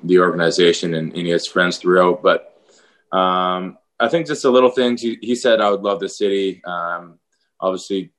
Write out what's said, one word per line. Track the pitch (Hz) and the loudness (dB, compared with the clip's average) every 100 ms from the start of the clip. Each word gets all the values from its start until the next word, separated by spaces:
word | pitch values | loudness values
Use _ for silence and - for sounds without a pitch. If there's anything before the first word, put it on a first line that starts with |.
the | 85 90 | 2 4
organization, | 90 82 82 95 87 82 87 | 4 2 0 2 2 2 -2
and, | 80 80 87 | -4 -6 -6
and | 87 | -2
he | |
has | 85 - | -2 -2
friends | 90 90 - | -2 0 0
throughout. | 90 92 90 - | 2 4 4 2
But, | 92 82 - _ _ _ _ _ _ | 2 0 -2 _ _ _ _ _ _
um, | 92 92 92 92 92 92 - _ - | 0 0 0 -2 -4 -8 -14 _ -4
I | 117 | -2
think | 170 151 | -2 -4
just | 147 | -2
the | 135 | 2
little | 127 127 | 4 4
things. | 131 123 120 | 2 -2 -2
He, | 113 110 | -4 -6
he | 107 120 | -4 -2
said, | 123 110 | 2 2
"I | 104 | 2
would | 98 | 0
love | 101 98 | -2 -4
the | 98 | -6
city." | - 101 98 95 92 | -4 -2 0 -2 -6
Um, | 90 87 85 87 85 82 _ _ _ _ | -10 -8 -8 -8 -12 _ _ _ _ _
obviously, | 95 92 - 98 87 | -4 -4 -4 -6 -6